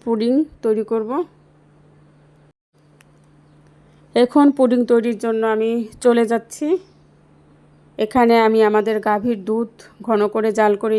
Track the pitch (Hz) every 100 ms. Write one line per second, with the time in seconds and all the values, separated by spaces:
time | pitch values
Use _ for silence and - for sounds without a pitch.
0 | 240 226 233 269 302 - 226 220 214 226
1 | 220 277 339 _ _ _ _ _ _ _
2 | _ _ _ _ _ _ _ _ _ 147
3 | _ _ _ _ _ _ _ _ _ _
4 | _ 233 247 302 285 277 254 247 240 233
5 | 233 208 233 220 220 220 226 233 220 -
6 | 247 233 226 233 233 - 302 370 - _
7 | _ _ _ _ _ _ _ _ _ -
8 | 220 254 233 233 220 220 214 214 208 214
9 | 214 208 240 214 185 226 226 - - -
10 | 233 214 415 226 214 208 214 202 220